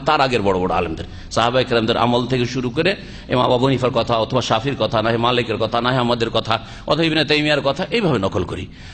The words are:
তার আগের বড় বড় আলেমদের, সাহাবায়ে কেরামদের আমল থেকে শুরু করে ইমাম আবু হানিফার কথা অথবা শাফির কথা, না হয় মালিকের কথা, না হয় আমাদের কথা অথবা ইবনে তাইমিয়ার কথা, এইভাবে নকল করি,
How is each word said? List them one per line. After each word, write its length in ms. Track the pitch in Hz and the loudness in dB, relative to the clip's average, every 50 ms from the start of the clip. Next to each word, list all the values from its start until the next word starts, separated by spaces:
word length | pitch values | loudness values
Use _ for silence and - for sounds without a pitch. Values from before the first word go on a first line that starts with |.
| - | 0
তার 140 | - 151 151 | 0 2 2
আগের 220 | 139 131 120 113 98 | 2 2 2 0 2
বড় 160 | 98 95 92 | 2 0 2
বড় 160 | 90 92 82 | 0 0 0
আলেমদের, 300 | 90 90 80 80 78 - - - - - - | -2 -2 -4 -6 -8 -10 -12 -12 -14 -12 -4
সাহাবায়ে 340 | - 117 113 120 123 127 123 | 0 0 0 2 2 0 0
কেরামদের 320 | 123 120 117 110 110 117 | 2 4 4 4 4 4
আমল 300 | - 117 120 120 120 123 | 2 4 4 2 2 2
থেকে 200 | 127 131 127 120 | 0 0 0 0
শুরু 240 | 117 120 131 123 123 | 0 -2 -2 -4 -2
করে 260 | 117 147 160 185 202 - - - - - - - | -2 0 0 0 0 -2 -8 -16 -16 -14 -6 -2
ইমাম 240 | - 143 120 123 127 | 0 2 4 4 4
আবু 120 | 120 127 | 4 4
হানিফার 260 | 135 135 120 127 120 | 2 2 2 0 0
কথা 260 | 120 113 110 - 120 | 0 0 0 2 0
অথবা 240 | 113 110 107 135 127 | 0 0 0 0 -2
শাফির 360 | 113 - 120 110 113 143 131 95 | 0 2 0 0 0 -2 -2 0
কথা, 240 | 107 107 113 110 104 | -2 0 0 0 2
না 60 | 113 | 2
হয় 100 | 117 113 | 0 2
মালিকের 380 | 117 120 127 123 120 113 110 | 2 2 2 2 0 0 -2
কথা, 240 | 98 113 104 117 120 | -2 -2 0 0 0
না 80 | 120 123 | 0 2
হয় 100 | 131 131 | 0 2
আমাদের 320 | 123 117 120 117 113 113 | 2 2 0 0 0 -2
কথা 280 | 104 113 110 110 110 113 - - - - - | -2 -2 -2 0 -4 -4 -4 -8 -16 -12 -2
অথবা 180 | - 151 147 165 | -2 0 0 2
ইবনে 200 | 160 156 160 147 | 0 2 0 0
তাইমিয়ার 360 | 135 151 151 151 151 151 143 | 2 0 0 2 2 0 0
কথা, 260 | 131 139 135 - 190 - | 0 -2 -2 -2 -4 -4
এইভাবে 280 | - 233 214 160 131 104 | -2 -2 0 0 0 0
নকল 260 | 95 95 90 101 87 | 0 -2 -2 -2 -4
করি, 220 | 80 82 87 - - - - - - | -4 -6 -10 -10 -12 -14 -18 -18 -18